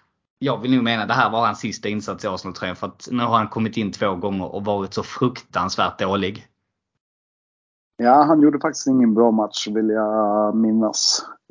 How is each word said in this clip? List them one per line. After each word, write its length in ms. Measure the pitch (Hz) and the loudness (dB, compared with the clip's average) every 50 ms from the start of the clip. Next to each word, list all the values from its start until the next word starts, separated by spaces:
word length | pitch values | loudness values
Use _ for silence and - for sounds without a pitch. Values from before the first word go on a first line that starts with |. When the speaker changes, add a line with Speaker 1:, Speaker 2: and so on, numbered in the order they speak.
| _ _ _ _ _ _ _ - | _ _ _ _ _ _ _ -8
Speaker 1:
jag 180 | 131 139 123 104 | -6 -6 -6 -4
vill 180 | 113 123 131 | -2 0 0
nog 80 | 127 117 | 2 2
mena 220 | 117 117 110 104 | 0 0 -2 0
det 80 | 101 120 | -2 0
här 160 | 131 120 104 | 2 2 0
var 140 | 110 113 117 | 2 0 0
hans 140 | 110 101 - | -2 -2 -4
sista 300 | - 110 95 - - 104 | -8 -8 -8 -6 -6 -6
insats 340 | 104 107 101 - 98 87 - | -6 -6 -6 -8 -10 -8 -6
i 20 | 104 | -6
Arsenal-tröjan, 480 | 92 92 - 95 87 - - 92 90 | -6 -6 -8 -12 -12 -8 -8 -8 -8
för 120 | - - 95 | -8 -10 -12
att 200 | - _ - - | -12 _ -12 -6
nu 120 | 123 120 120 | -4 -4 -2
har 140 | 117 113 113 | 0 2 0
han 100 | 107 101 | 0 0
kommit 300 | - 117 110 107 - 113 | -4 -4 -4 -4 -2 -4
in 140 | 107 98 | -4 -4
två 240 | 92 - 113 101 92 | -4 -2 -2 -2 -2
gånger 400 | 90 90 101 98 95 90 - - | -2 -4 -4 -4 -4 -6 -6 -8
och 100 | 101 101 | -8 -4
varit 280 | 107 101 101 95 92 - | -4 -4 -4 -4 -6 -6
så 100 | 110 101 | -8 -8
fruktansvärt 960 | - - - 131 127 127 - - _ - 92 90 95 - - 98 87 - - | -8 -4 -2 -2 -2 -2 -4 -14 _ -4 -4 -4 -4 -2 -2 -2 -2 -2 -4
dålig. 480 | 101 95 98 101 95 92 101 - - _ _ _ _ _ _ _ _ _ _ _ _ _ _ _ _ _ _ _ _ _ _ _ _ _ _ _ _ _ _ - | -4 -2 -2 -2 -2 -4 -6 -10 -16 _ _ _ _ _ _ _ _ _ _ _ _ _ _ _ _ _ _ _ _ _ _ _ _ _ _ _ _ _ _ 0
Speaker 2:
Ja, 260 | 117 123 131 147 147 | 4 6 8 8 8
han 180 | 147 165 151 | 6 6 6
gjorde 180 | 147 151 143 139 | 6 6 4 2
faktiskt 280 | - 156 135 - - 139 | -2 -4 -6 -4 -2 0
ingen 260 | 131 131 123 113 107 | 4 4 4 4 6
bra 180 | 110 120 117 | 4 4 4
match, 360 | 110 110 107 104 - - - 110 | 4 2 0 -2 -4 -8 -6 -4
vill 220 | 104 110 110 110 | -2 -2 0 0
jag 680 | 107 110 110 107 107 110 107 104 104 107 107 104 107 | 0 0 0 0 0 0 0 2 2 2 2 2 2
minnas. 680 | 110 113 110 110 110 110 107 - - - - - - - - - _ _ - | 2 2 2 2 2 0 0 -2 -2 -2 0 -2 -2 -4 -10 -18 _ _ -14